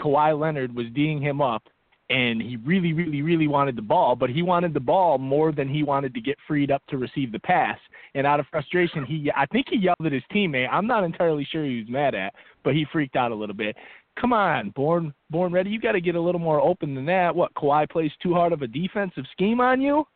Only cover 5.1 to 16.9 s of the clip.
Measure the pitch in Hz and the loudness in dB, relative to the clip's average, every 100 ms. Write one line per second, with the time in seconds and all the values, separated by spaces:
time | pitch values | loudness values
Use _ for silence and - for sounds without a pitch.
5.1 | 131 135 147 160 143 139 151 143 139 139 | 2 0 0 2 0 -4 -2 0 0 -2
6.1 | 120 123 - - 147 139 139 - 135 120 | -6 -6 -8 -2 0 2 0 -2 -6 -4
7.1 | 147 123 107 - 175 110 - - - - | -4 -4 -4 0 2 2 -4 -14 -20 -8
8.1 | 139 139 147 143 156 - 180 175 156 127 | -2 2 2 0 -6 -2 0 0 -2 -6
9.1 | 156 143 139 139 254 - 269 185 175 160 | -4 -2 0 0 0 0 0 2 2 0
10.1 | 131 - 208 185 131 127 147 220 226 170 | -2 -2 0 0 0 0 0 2 0 0
11.1 | 170 170 147 139 160 143 120 110 131 139 | 0 2 2 -2 -4 -4 -4 -4 0 0
12.1 | 104 95 - - _ 139 151 147 165 135 | 0 -6 -10 -20 _ 0 0 0 -2 -2
13.1 | 139 120 107 107 101 107 - - - _ | 0 -2 -2 -6 -4 -6 -6 -18 -20 _
14.1 | - 247 226 185 131 104 139 147 170 156 | -4 0 2 2 0 -4 -4 0 0 -2
15.1 | - _ 160 180 180 196 220 226 196 175 | -10 _ -2 0 0 0 -2 0 0 0
16.1 | 170 170 175 165 151 151 180 151 | 0 0 0 2 2 2 0 -4